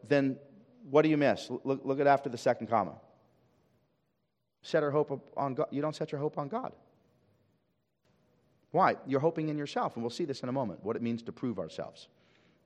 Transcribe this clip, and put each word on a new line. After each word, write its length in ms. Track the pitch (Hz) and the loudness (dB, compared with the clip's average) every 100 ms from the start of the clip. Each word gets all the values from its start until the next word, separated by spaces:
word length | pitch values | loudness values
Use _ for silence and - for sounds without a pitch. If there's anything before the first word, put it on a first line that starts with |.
| 107 | 2
then 280 | 143 139 131 - - - _ 139 | 4 4 0 -10 -20 -20 _ 2
what 140 | 143 | 4
do 80 | 156 | 6
you 60 | 147 | 4
miss? 340 | 139 95 - | 4 2 -2
L-, 100 | 123 | -8
look, 160 | 131 135 | -4 -4
look 160 | 131 135 | -2 2
at 60 | 143 | 6
after 220 | 139 139 | 4 2
the 100 | 117 | -2
second 300 | 131 117 110 | 0 0 0
comma. 260 | 113 90 - - _ _ _ _ _ _ _ _ _ _ _ _ _ _ _ | 0 0 -4 -20 _ _ _ _ _ _ _ _ _ _ _ _ _ _ _
Set 200 | - 160 | -2 0
her 80 | 147 | 2
hope 220 | 147 143 | 0 0
up 80 | 139 - - | -4 -8 -6
on 180 | 139 | -4
God. 120 | 120 - | -2 -4
You 120 | 139 | -2
don't 120 | 151 | -4
set 160 | 147 156 | -6 -8
your 100 | 143 | -4
hope 180 | 151 165 | -4 -4
on 100 | 143 | -6
God. 240 | 220 262 - _ _ _ _ _ _ _ _ _ _ _ _ _ _ _ _ _ _ _ | -6 -8 -12 _ _ _ _ _ _ _ _ _ _ _ _ _ _ _ _ _ _ _
Why? 260 | 165 170 107 139 | 4 4 2 0
You're 140 | 135 | 2
hoping 280 | 160 165 156 | 2 0 -4
in 100 | 151 | -4
yourself, 380 | 143 240 196 - | -4 -4 -4 -4
and 60 | |
we'll 80 | 117 | -6
see 140 | - | -4
this 160 | 165 135 | -4 -4
in 60 | 127 | -4
a 40 | |
moment, 300 | 131 113 82 | -2 -4 -4
what 120 | 98 117 | -4 -2
it 60 | |
means 200 | 117 117 | -2 -4
to 80 | 117 | -6
prove 260 | - 127 95 | -6 -6 -4
ourselves, 500 | 80 - 71 - - _ _ _ _ _ | -6 -8 -10 -12 -20 _ _ _ _ _